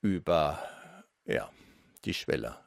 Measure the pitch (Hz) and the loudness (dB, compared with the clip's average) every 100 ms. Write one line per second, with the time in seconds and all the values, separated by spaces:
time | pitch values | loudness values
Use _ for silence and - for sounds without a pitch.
0 | 104 92 78 85 76 76 - - - - | 2 0 4 4 4 0 -8 -14 -20 -20
1 | - _ - - - - - - _ - | -20 _ -2 -2 -2 -14 -20 -20 _ -12
2 | - 92 - 71 55 - | -6 -6 -2 -2 -2 -10